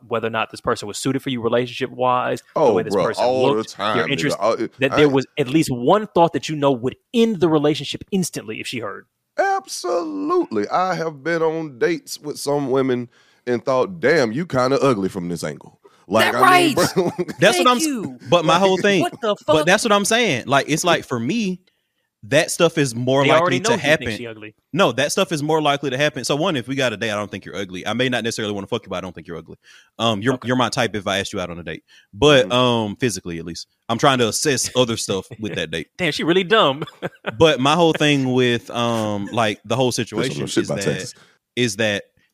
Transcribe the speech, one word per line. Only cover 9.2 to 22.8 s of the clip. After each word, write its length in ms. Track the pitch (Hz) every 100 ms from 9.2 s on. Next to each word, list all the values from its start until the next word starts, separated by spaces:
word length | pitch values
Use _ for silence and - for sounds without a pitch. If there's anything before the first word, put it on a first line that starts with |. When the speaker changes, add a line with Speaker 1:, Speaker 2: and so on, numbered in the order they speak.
| _ -
Speaker 2:
Absolutely. 1300 | 392 392 392 - 359 349 320 294 294 359 - 214 202
I 260 | 160 185
have 280 | 165 165 143
been 200 | 147 165
on 360 | 160 160 156 120
dates 400 | 156 160 - -
with 200 | 147 127
some 320 | 139 147 135
women 380 | 135 131 123 120 _ _ _ -
and 180 | 117
thought, 360 | 135 131 98 87
"Damn, 320 | 123 165 117
you 140 | 127 180
kinda 320 | 131 127 135
ugly 280 | 135 107 95
from 200 | 98 87
this 160 | 85
angle." 360 | 80 73 - _ - _ -
Like, 240 | 107 -
Speaker 1:
That 100 | -
Speaker 2:
I 160 | 370 359
mean, 140 | 339 208
Speaker 1:
right. 180 | -
Speaker 2:
bro. 160 | 185 175
<laughs> 280 | - 202 -
Speaker 3:
That's 200 | 180 359
what 80 | 254
Speaker 1:
Thank 20 |
Speaker 3:
I'm 80 | 247
s-, 100 | 320
Speaker 1:
you. 320 | 247 147 123 139
Speaker 3:
but 160 | 170
my 100 | 160
Speaker 2:
Like, 60 | 170
Speaker 3:
whole 140 | 196 185
thing, 240 | 202 190
Speaker 1:
What 180 | 359 -
the 160 | 214 202 -
Speaker 3:
but 100 | 156
Speaker 1:
fuck? 80 | 156
Speaker 3:
that's 180 | 208
what 80 | 233
I'm 140 | 202 202
saying. 400 | 226 226 123 -
Like, 180 | 139 -
it's 140 | 156
like, 220 | 180 156
for 160 | - 120
me, 400 | 120 233 196 180 _ _ _ _ _ _
that 260 | 104 143 -
stuff 280 | - 165
is 160 | 160